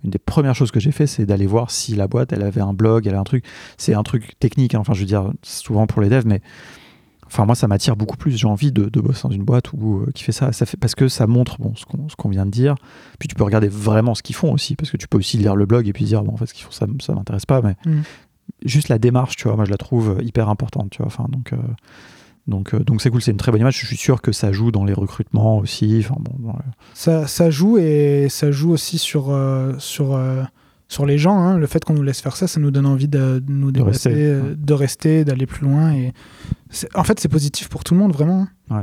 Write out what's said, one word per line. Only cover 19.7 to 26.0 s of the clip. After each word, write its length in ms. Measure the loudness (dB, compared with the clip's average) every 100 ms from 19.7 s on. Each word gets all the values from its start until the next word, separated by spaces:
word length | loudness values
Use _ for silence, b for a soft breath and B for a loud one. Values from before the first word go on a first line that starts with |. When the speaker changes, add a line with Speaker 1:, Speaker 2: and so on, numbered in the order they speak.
Speaker 1:
la 60 | -2
trouve 400 | -2 0 0 0
hyper 240 | -2 -2 0
importante, 420 | -2 -4 -4 -6
tu 80 | -4
vois. 80 | -6
Enfin, 200 | -4 -4
donc, 220 | -4 -6
euh, 40 | -6 -6 -8 B B B B B B -6
donc, 260 | -4 -2
euh, 60 | -2
donc 200 | 0 2
c'est 100 | 2
cool, 120 | 0
c'est 80 | 0
une 60 | 0
très 160 | 2
bonne 80 | 4
image. 180 | 2 0
Je 80 | -6
suis 100 | -4
sûr 240 | 0 2
que 100 | 2
ça 180 | 0 0
joue 180 | 2 2
dans 120 | 2
les 100 | 0
recrutements 640 | 0 -2 -4 -2 2 2 2
aussi. 420 | 0 -2 2 2